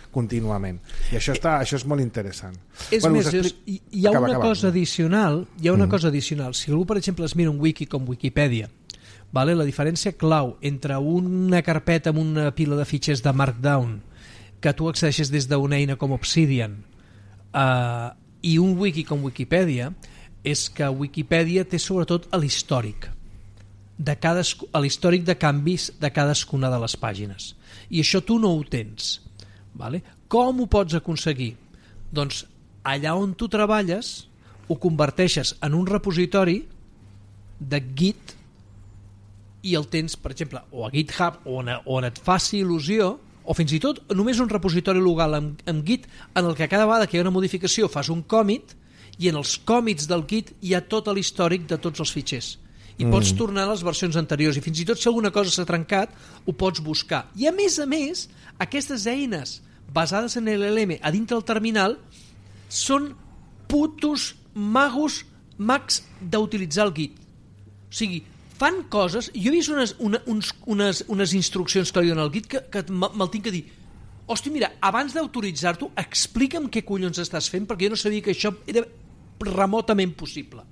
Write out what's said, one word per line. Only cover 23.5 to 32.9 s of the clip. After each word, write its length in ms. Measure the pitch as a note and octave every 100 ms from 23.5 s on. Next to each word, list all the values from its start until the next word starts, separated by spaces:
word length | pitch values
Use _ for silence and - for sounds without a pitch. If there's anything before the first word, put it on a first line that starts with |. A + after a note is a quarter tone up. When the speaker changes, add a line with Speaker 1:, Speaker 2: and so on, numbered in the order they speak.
| - - - - -
Speaker 2:
de 180 | D3 D3
cadascu-, 480 | E3 F3 F3 - -
a 80 | D#3+
l'històric 440 | C#3 - F3 F3+
de 140 | F3 F3
canvis 540 | D#3 C#3+ D3 F3+ - -
de 120 | D3
cadascuna 560 | - C#3+ D3 - C#3 C3
de 100 | B2
les 180 | A2+ -
pàgines. 540 | A2+ G2 G#2 F#2+ - - - - -
I 120 | E3+
això 180 | D3+ G3
tu 160 | - A3+
no 120 | G#3+
ho 100 | E3 D3
tens. 540 | B2 G#2+ A2 - - - - - - -
Vale? 300 | - A#2 E3 - - -
Com 320 | A3+ B3 C4
ho 60 | A#3
pots 260 | G#3 F#3
aconseguir? 600 | E3 - D#3 E3+ C3+ A#2+ A2+ - - - - -
Doncs 320 | D3+ C#3+ - - - - -
allà 300 | C3+